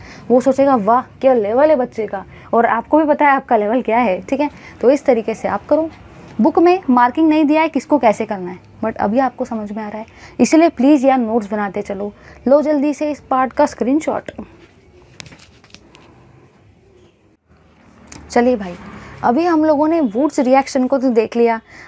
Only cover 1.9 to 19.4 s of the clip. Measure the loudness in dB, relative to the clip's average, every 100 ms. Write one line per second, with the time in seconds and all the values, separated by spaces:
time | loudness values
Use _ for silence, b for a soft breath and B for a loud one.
1.9 | -6 -8 -10 -12 B B 0 2 0 2
2.9 | 2 2 2 2 2 0 0 0 -2 0
3.9 | 0 0 -2 -4 -4 -4 B B B 2
4.9 | 2 2 0 -2 -6 -6 -6 -2 -2 -2
5.9 | -10 -20 -20 -12 0 2 4 4 2 2
6.9 | 2 2 2 2 4 2 2 0 -4 0
7.9 | 2 2 0 -6 -8 -10 -14 -20 -10 -8
8.9 | -4 -2 0 -2 -4 -10 -8 -10 -10 -12
9.9 | -14 -16 B B B 2 4 2 2 2
10.9 | 4 2 0 0 -4 -4 -6 -6 -8 -10
11.9 | -10 -10 B B B 2 2 2 0 -2
12.9 | -2 -6 -6 -4 -2 -2 0 -2 -2 -2
13.9 | -2 -2 -6 -10 -16 -18 -20 -20 _ _
14.9 | _ _ -18 -18 -20 -20 _ _ -20 _
15.9 | -20 -20 _ _ _ _ _ _ _ _
16.9 | _ _ _ _ _ _ _ _ _ _
17.9 | _ -20 -20 -4 0 0 -2 -6 -12 -18
18.9 | B B B -2 0